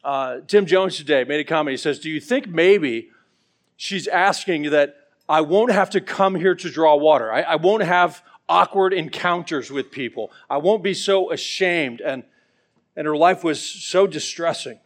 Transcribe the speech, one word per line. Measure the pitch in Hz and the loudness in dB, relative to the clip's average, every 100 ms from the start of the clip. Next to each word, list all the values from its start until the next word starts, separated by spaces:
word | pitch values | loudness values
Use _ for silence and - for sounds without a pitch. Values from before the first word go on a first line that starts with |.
Uh, | 135 139 131 127 - | -4 -4 -6 -8 2
Tim | 208 185 | 2 4
Jones | 185 190 - | 2 2 -4
today | 147 143 | 0 0
made | 127 151 | 2 -4
a | 143 | -2
comment, | 160 151 | -2 -2
he | 131 | -4
says, | 156 139 | -4 -4
"Do | 156 | -6
you | 156 | -10
think | - 262 262 | -4 -4 -2
maybe | 165 180 202 143 117 - _ _ _ _ _ _ _ | 2 4 4 2 -4 -10 _ _ _ _ _ _ _
she's | - 196 139 | -8 -6 -2
asking | 175 190 - - 160 147 | 2 2 0 -4 -4 2
that | 147 143 _ _ _ - | 2 2 _ _ _ 0
I | 156 | 0
won't | 151 190 240 | 2 2 2
have | 202 185 | 2 0
to | 196 | -2
come | - - 196 185 | -6 0 0 2
here | 185 175 | 0 0
to | 175 | -6
draw | 151 160 147 | 2 4 6
water? | 156 143 110 | 4 4 2
I, | 117 | -2
I | 170 156 | -2 0
won't | 175 220 | 2 2
have | 175 180 175 - _ _ - | 2 2 2 -2 _ _ 0
awkward | 175 180 196 190 | 2 2 2 0
encounters | 185 156 - 180 175 170 156 117 | 0 -4 -4 -2 -2 -4 -8 -6
with | 139 131 | -8 -8
people. | 135 120 - 107 _ _ | -8 -10 -8 -12 _ _
I | 139 | -2
won't | 165 214 | 0 0
be | 180 | -2
so | 185 - 196 185 | -4 0 0 0
ashamed." | 147 - - 185 170 139 120 | -6 -8 -2 0 0 -4 -6
And, | 151 131 - _ _ _ _ _ _ - | -6 -6 -12 _ _ _ _ _ _ -8
and | 151 | -4
her | 151 | 2
life | 170 175 | 4 4
was | 170 143 | -2 -4
so | - - - 185 196 | -8 -12 -2 2 2
distressing. | 156 - - 165 - 135 110 | 0 -10 -4 -4 -4 -10 -16